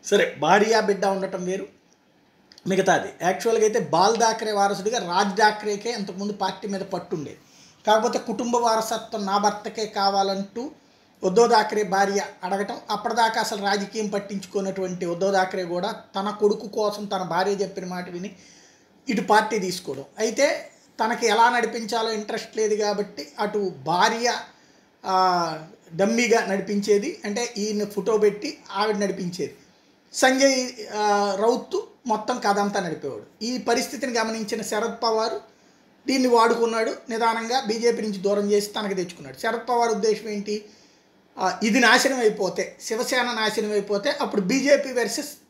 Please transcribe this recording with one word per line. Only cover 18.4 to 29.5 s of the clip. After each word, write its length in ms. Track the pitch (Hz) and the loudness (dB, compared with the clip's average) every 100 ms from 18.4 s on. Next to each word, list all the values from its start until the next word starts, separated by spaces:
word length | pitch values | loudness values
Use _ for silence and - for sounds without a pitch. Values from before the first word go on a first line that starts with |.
| - - - _ _ _ - | -20 -20 -20 _ _ _ -4
ఇటు 120 | 214 | -2
పార్టీ 380 | 190 214 214 220 | 4 4 4 -2
తీసుకోవడం. 460 | 185 175 - 135 139 - | -4 -6 -8 -12 -12 -6
అయితే 520 | 220 208 285 - - _ _ - | -4 2 0 0 -8 _ _ -4
తనకి 240 | 220 240 226 | -2 0 2
ఎలా 220 | 208 233 | 6 6
నడిపించాలో 640 | 247 226 233 220 233 226 | 6 0 -4 -4 -2 -2
ఇంట్రెస్ట్ 460 | 220 208 214 - - | -4 -4 -6 -6 -2
లేదు 180 | 214 208 | 0 2
కాబట్టి 520 | 208 202 202 - - - | 0 0 -4 -8 -16 -4
అటు 320 | 208 208 196 143 | -2 0 -2 -4
భార్య, 500 | 135 175 214 233 240 220 - - _ _ _ _ 202 | -2 4 4 2 -2 -2 -8 -20 _ _ _ _ -2
ఆ, 540 | 185 185 180 170 156 160 - - 165 | 2 4 2 0 -4 -12 -20 -18 0
డమ్మీగా 500 | 202 226 240 226 190 | 2 2 4 4 2
నడిపించేది, 760 | 196 180 202 202 202 240 - 214 | -2 -2 -2 4 2 2 -6 -6
అంటే 280 | 208 233 214 | -4 -4 -4
ఈయన 280 | 208 208 202 | -4 -2 -4
ఫోటో 320 | 208 185 220 | -4 0 4
పెట్టి 400 | 208 202 285 - - | 4 2 -8 -10 -10
ఆవిడ 260 | 196 214 202 | -2 0 0
నడిపించేది. 580 | 202 180 180 - 139 | -2 -4 -6 -6 -8